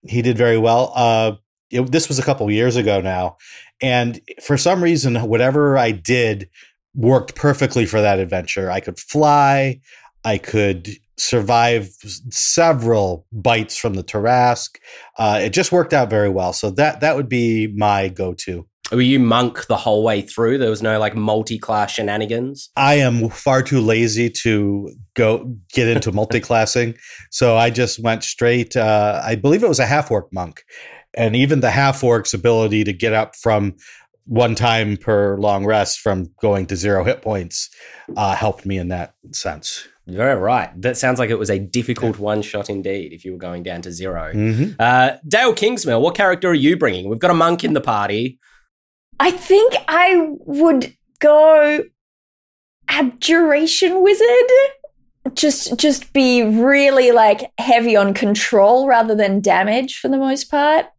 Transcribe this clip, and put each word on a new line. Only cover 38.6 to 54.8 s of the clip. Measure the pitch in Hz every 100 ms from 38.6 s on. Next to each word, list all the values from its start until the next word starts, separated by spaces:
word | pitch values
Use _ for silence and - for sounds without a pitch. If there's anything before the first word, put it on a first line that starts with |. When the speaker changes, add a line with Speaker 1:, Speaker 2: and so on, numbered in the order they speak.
| 95
Speaker 1:
me | 95
in | 87
that | 90 82 _ -
sense. | - 95 78 - - - _ -
Speaker 2:
You're | 92 127 120
right. | 98 123 87 87
That | 117 120
sounds | 131 127
like | 113
it | 113
was | 104
a | 98
difficult | 98 120 117 120 117 101
Speaker 1:
Yeah. |
Speaker 2:
one | 104 107
shot | 104 104 101
indeed | 101 95 98 80
if | 87 92
you |
were | 90
going | 90 87
down | 87 87
to | 90
zero. | 85 95 85 78
Speaker 1:
Mm-hmm. | 107 110 113 185 -
Speaker 2:
Uh, | 117 127 131 - 156
Dale | 214 254
Kingsmill, | - 208 247 151 117
what | 156 175
character | 196 180 185
are |
you | 165 139 175
bringing? | 139 90 95
We've | 113
got | 180
a | 170
monk | 165 170
in | 170
the | 147
party. | 127 107 101 104 127 127 _ _ _ _ _ _ _ -
Speaker 3:
I | 302
think | 359 - 392 466 - -
I | 320 359 359 320 285 -
would | 285 330 269 - _ _ _
go | 294 302 311 311 294 302 - _ _ _ _ _ _ _ _ _ -
Abjuration | 294 262 - - 330 320 294 320 - 370 370
Wizard. | 381 415 466 494 494 523 554 -